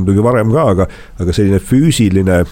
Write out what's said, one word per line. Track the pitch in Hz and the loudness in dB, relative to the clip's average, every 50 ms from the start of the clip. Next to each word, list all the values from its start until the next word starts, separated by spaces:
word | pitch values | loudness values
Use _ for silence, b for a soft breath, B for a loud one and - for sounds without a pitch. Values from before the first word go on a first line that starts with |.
| 92 | -2
muidugi | 98 98 104 | 0 0 2
varem | 107 120 127 113 107 110 113 | 2 2 0 0 0 0 0
ka, | 160 151 113 | 0 0 0
aga, | 92 95 92 B B B B B B | 0 0 -2 B B B B B B
aga | - 90 87 - | -6 -4 -2 0
selline | 107 101 98 98 95 - | 0 0 2 0 0 0
füüsiline | - 127 131 156 165 135 - 113 98 92 98 95 95 90 87 87 - | 0 0 2 2 2 2 0 0 0 0 0 0 2 2 0 0 -2